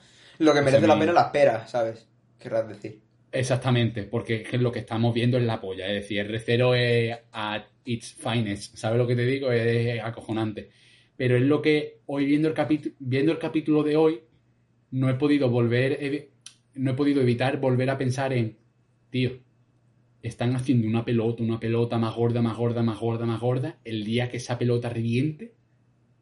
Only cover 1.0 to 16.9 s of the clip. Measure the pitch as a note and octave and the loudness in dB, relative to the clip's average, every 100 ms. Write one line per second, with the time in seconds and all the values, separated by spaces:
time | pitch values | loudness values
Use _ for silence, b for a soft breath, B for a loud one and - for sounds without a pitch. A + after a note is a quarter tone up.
1 | D#3+ E3+ - C#3+ C3+ A2 - B2 A2+ A2+ | 4 4 2 4 4 4 -2 -4 -4 -6
2 | - _ _ _ B2 A2+ A2 G2+ A2 - | -16 _ _ _ -6 -4 -4 -8 -14 -16
3 | _ _ _ C3+ B2 B2 C3 A#2+ A2+ G2+ | _ _ _ -4 0 0 2 2 0 -2
4 | G2 A#2+ - A2+ - B2 B2 A2+ A2 A2 | -6 -6 -4 -6 -4 -2 -2 -2 -6 0
5 | A#2+ A2+ A#2+ B2 A#2+ A2 F#2+ F#2+ F#2+ G2+ | 0 2 2 2 0 -2 -6 -8 -6 -6
6 | G#2 G2+ G#2 A2 A#2 A#2+ B2 B2 A#2+ A#2 | -4 -4 -4 -4 0 2 2 2 2 0
7 | A#2 A#2 - A2+ G#2+ G#2+ - _ - A#2 | 0 -6 -12 -8 -6 -6 -10 _ -8 -8
8 | - - B2 A#2 G#2 G2+ - - A2 A#2 | -8 -10 -4 -2 -2 -6 -10 -8 -2 0
9 | A#2+ B2 A#2+ C3+ C3+ A#2 A#2 A#2 A#2 A#2 | 0 0 0 -2 0 0 2 0 0 -4
10 | A2 A2+ - A2 A2 G2+ - b b b | -6 -10 -6 -4 -4 -6 -14 b b b
11 | b b B2+ B2 C3+ D3 D3+ D3+ D3 - | b b 0 2 4 2 2 2 0 -10
12 | - C#3+ C#3 D3 D#3 D#3 C3+ D3+ D#3 - | -8 -2 2 2 2 0 0 -2 -2 -10
13 | C3 C3 D3+ D#3 D#3 D#3+ D#3 D3+ D3 D3+ | -4 0 0 0 -2 -2 2 2 2 4
14 | D#3+ E3+ - _ _ _ _ _ _ C3 | 2 0 -8 _ _ _ _ _ _ -2
15 | C3 B2+ D3 D3 C3 A#2+ A#2 A#2+ C3 D3 | 0 2 2 2 2 2 2 2 0 -2
16 | C#3+ D3 - _ - - _ C3+ C3 | -4 -6 -8 _ -20 -20 _ -4 -2